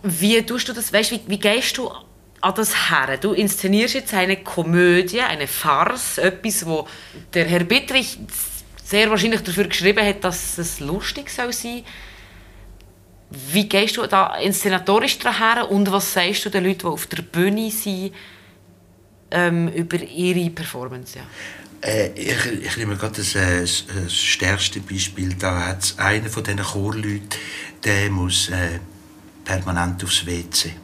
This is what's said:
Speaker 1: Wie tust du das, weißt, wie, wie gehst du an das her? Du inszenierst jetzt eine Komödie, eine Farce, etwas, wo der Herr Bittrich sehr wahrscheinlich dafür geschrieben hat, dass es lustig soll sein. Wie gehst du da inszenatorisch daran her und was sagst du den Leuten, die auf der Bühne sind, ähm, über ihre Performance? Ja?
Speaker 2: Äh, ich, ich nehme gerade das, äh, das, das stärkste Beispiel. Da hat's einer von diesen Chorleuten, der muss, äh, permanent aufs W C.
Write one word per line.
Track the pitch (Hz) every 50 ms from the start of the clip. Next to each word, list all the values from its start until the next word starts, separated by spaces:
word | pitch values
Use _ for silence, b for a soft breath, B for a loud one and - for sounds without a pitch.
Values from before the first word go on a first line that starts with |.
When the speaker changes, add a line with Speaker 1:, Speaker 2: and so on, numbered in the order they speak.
Speaker 1:
Wie | - 202 165 160 175 208 233 226
tust | 226 233 240 254 -
du | - 240
das, | 233 220 -
weißt, | - 208 220 214
wie, | 240 214 -
wie | - 190
gehst | 208 - 202 214 240 262 - -
du | - 247 - - - - - - - - - - -
an | - 185 185
das | 214 220 208 - - - -
her? | 170 147 135 135 135 131
Du | - 208 196
inszenierst | 170 214 196 196 - - 190 196 208 233 247 -
jetzt | 269 262 - -
eine | 190 185 185 190
Komödie, | 190 - - - - 165 160 170 175 180 175 175 180 185 180 180 233
eine | 254 - 165 151 143
Farce, | 139 - - - 156 143 139 170 - 247 254 - - -
etwas, | - 151 185 185 - - 220 202 - 170
wo | 165 160 156 147 B B B B B B 180 B -
der | - 180 165
Herr | 160 175 175 175
Bittrich | 175 233 269 - - 254 262 233 - - - - - - - - - - - - - - - -
sehr | - 196 208 220 214
wahrscheinlich | 220 196 175 226 226 196
dafür | 170 185 170 180 202
geschrieben | 175 - - 170 190 208 220 214
hat, | 202 196 202 -
dass | 185 175 175 - - -
es | - 170 165 - -
lustig | 147 139 135 - - - - - 285 -
soll | - - 247 240 240
sein. | - - 240 240 247 240 B B B B B B B B B B B B B B B B B B - - - - - - - - - - _ - 131 131 139
Wie | 151 208 202 208
gehst | - 196 208 214 -
du | 240 226
da | - - 190 190 - -
inszenatorisch | 85 120 196 190 - - 202 185 180 180 - 196 220 240 277 - -
daran | - 240 220
her | 202 226 226 233 240 226 -
und | 202 196 202 196
was | 190 202 196 -
sagst | - 190 175 180 202 - -
du | 208
den | 190 196 180
Leuten, | 190 190 180
die | -
auf | 175 151 165 -
der | - - -
Bühne | 165 - - 165 180 196 202 214 226 220
sind, | 214 - - 208 190 185 185 196 B B B B B B B B B B B _ - _ _ _ - _ _ _ _ _ _ _
ähm, | - 175 175 175 170 170 170
über | 165 - 165 170 165 - 170
ihre | - - 123 160 180 180 180 180 175 170
Performance? | 165 165 160 - - 131 123 127 127 127 127 - - 131
Ja? | 135 B B B B B B B B B - - -
Speaker 2:
Äh, | - 107 110 101 - -
ich, | - - 101 117 117 - 123 113 95 -
ich | - -
nehme | 113 113 104 104
gerade | 95 110 110 104
das, | - 101 - -
äh, | 101 95 90 87 87
das, | 90 87 - - - - 98
das | 101 90 87 80
stärkste | - - - - - 95 92 101 101 - - - 104
Beispiel. | 95 - 98 95 95 92 - 98 92 92 92
Da | 92 95 92 90 87 87
hat's | 90 95 92 - - -
einer | - 98 98 104 110 110 107
von | - 113
diesen | 107 104 101 101
Chorleuten, | 98 - - 101 98 104 107 110 107 104 101 101 101 - B B B B B B B B B - -
der | 110 101 98 101 101
muss, | 98 92 90 92 90 - -
äh, | - 92 90 87 85 85 90 - - - - - - - - - - - - -
permanent | - 98 92 95 92 90 87 87 90 92 90
aufs | 92 90 - - 90
W | 85 87 87 85 85
C. | - - - 82 78 -